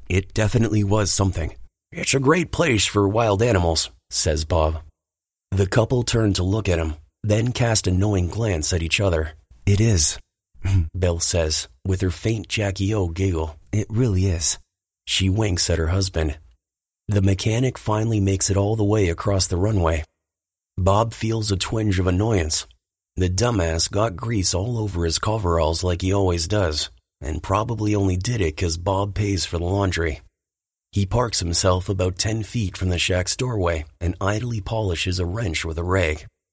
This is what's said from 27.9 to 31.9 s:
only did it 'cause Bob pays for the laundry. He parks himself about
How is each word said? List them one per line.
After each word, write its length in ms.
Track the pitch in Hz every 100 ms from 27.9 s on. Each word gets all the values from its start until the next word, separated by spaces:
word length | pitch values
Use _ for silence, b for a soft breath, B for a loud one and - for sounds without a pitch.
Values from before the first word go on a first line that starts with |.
only 220 | 104 98 90
did 240 | 117 117
it 160 | 82 -
'cause 220 | 87 82
Bob 360 | 92 95 101
pays 300 | 98 104 95
for 140 | - 85
the 80 | 87
laundry. 560 | 98 98 82 82 - - _ _ _ _ _ _
He 140 | 101 98
parks 340 | 110 120 -
himself 500 | 85 82 95 90
about 280 | 92